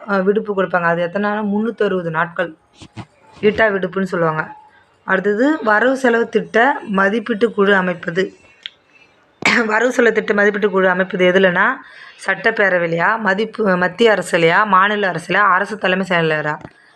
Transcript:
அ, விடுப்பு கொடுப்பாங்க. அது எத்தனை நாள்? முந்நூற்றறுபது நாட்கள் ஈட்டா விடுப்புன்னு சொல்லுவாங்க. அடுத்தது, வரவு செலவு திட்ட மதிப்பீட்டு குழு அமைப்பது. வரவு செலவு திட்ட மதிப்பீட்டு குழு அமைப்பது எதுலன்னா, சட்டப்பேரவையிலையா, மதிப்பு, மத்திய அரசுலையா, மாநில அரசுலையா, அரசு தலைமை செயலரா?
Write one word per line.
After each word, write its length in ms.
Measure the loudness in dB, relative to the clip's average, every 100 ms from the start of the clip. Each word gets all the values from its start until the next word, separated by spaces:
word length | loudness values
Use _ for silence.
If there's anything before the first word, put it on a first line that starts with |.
| -4
அ, 120 | 0
விடுப்பு 400 | 0 0 -2 -2
கொடுப்பாங்க. 200 | -2 0
அது 200 | 0 0
எத்தனை 280 | -2 -2 -4
நாள்? 140 | -2
முந்நூற்றறுபது 680 | -2 -2 -2 -2 -2 -2 -4
நாட்கள் 440 | -4 -4 -4 -8 -8 _ _ -20 -18 -20 _ _ -4
ஈட்டா 320 | -2 2 0
விடுப்புன்னு 300 | 0 -4 -4
சொல்லுவாங்க. 540 | -4 -2 -2 -2 -6 -12 -20 _ _ _
அடுத்தது, 540 | -4 -2 0 0 0 0
வரவு 340 | 0 2 2 2
செலவு 320 | 2 0 0
திட்ட 500 | -2 -2 2 2 0 -4
மதிப்பீட்டு 680 | 0 0 0 -4 -2 0
குழு 200 | 2 2
அமைப்பது. 580 | 2 0 -4 -4 -4 -4 -6 _ _ -20 -20 _ _ _ _ _ _ -2 0 0
வரவு 260 | 0 0
செலவு 220 | 2 2
திட்ட 200 | 2 0
மதிப்பீட்டு 360 | 2 2 2 0
குழு 180 | 2 2
அமைப்பது 440 | 0 -2 0 2
எதுலன்னா, 340 | 4 4 2 0 -2 -10 -20 -20 -10 -8
சட்டப்பேரவையிலையா, 920 | -4 -2 0 2 2 0 0 0 0
மதிப்பு, 580 | -2 -2 -4 -2 0 2
மத்திய 360 | 0 2 2
அரசுலையா, 540 | 2 0 2 4 4 4
மாநில 440 | 4 2 0 -2
அரசுலையா, 260 | -4 -2 0
அரசு 420 | 2 2 0 -4
தலைமை 280 | -2 -2 0
செயலரா? 500 | 0 0 0 -4 -6 -12 _ _